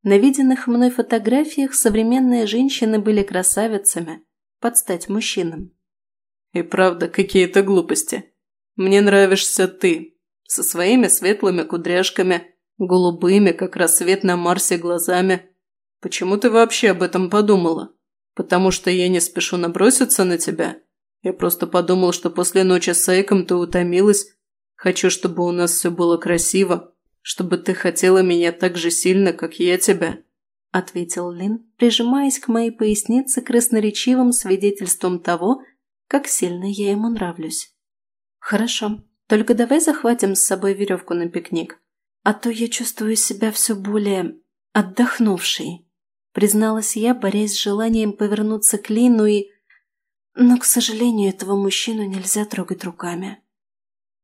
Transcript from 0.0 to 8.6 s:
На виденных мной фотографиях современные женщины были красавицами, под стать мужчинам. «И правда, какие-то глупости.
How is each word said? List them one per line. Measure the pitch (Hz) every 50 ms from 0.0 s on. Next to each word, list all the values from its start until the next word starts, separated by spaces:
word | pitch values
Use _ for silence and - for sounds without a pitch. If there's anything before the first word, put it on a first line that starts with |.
| -
На | 208 196 202
виденных | 214 277 269 294 269 262 262 254 -
мной | - 240 240 247 247
фотографиях | 247 247 233 - - 226 202 220 247 269 302 302 - - 277 269 -
современные | - - 233 208 214 220 226 240 262 262 254 247 240 226
женщины | 208 220 233 262 269 269 - 247 220 220 214
были | 202 214 214 208 196
красавицами, | 196 - 185 185 - - - 214 226 220 196 202 - - 170 170 165 160 160 - _ _ _ _ _ _ _
под | - 233 240
стать | - - - 190 170 - -
мужчинам. | 196 214 220 - - 202 175 165 165 156 - - _ _ _ _ _ _ _ _ _ _ _ _ _ _ _ _ -
«И | 175
правда, | 170 - - 190 190 185 175 175 185 170
какие-то | - - 190 - - 185 185 - 180 196 196
глупости. | 196 202 185 165 165 160 151 - - - - - _ _ _ _ _ _ _